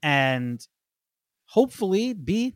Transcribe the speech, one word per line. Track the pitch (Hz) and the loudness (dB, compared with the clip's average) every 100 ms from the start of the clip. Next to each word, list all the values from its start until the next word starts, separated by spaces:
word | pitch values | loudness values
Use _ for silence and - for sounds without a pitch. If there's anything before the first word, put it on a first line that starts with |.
and | 151 143 135 127 123 120 - _ _ _ _ _ _ _ _ | 0 2 2 0 -4 -8 -12 _ _ _ _ _ _ _ _
hopefully, | 214 254 - 196 190 247 | 2 2 0 0 0 0
B, | 220 135 214 247 | -4 -2 -2 -2